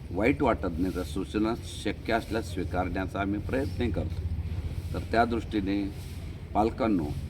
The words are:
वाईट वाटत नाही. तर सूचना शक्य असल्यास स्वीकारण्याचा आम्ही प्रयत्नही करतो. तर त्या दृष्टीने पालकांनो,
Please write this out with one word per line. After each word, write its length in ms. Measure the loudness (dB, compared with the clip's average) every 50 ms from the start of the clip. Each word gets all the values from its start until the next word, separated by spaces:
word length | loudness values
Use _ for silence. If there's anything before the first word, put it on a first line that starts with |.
| -8 -6
वाईट 320 | 0 2 4 4 4 6 4
वाटत 360 | 4 4 4 2 -2 0 0
नाही. 160 | 0 0 0
तर 80 | 0 -2
सूचना 520 | -2 -2 -4 -4 -2 0 2 2 2 2 -2 -4 -8 -8 -4 -4
शक्य 280 | -4 -4 -2 0 0 0
असल्यास 400 | 0 0 0 -2 -2 -2 -2 -2
स्वीकारण्याचा 680 | -2 -2 0 0 0 0 0 0 -2 -2 -2 -2 0
आम्ही 200 | 0 0 0 -2
प्रयत्नही 500 | -2 0 0 0 0 0 0 0 0 0
करतो. 320 | 0 0 -2 -2 -2 -2 -2 -2 -2 -2 -2 -2 -4 -4 -4 -4 -4 -4 -4 -2 -4
तर 40 | -4
त्या 260 | -2 2 4 4 4
दृष्टीने 680 | 4 4 0 -2 0 0 0 0 2 0 0 0 -2 -4 -6 -8 -8 -8 -8 -8 -8 -10 -10 -10 -2 2
पालकांनो, 520 | 2 4 4 2 2 2 4 4 4 2 0 -2 -4 -4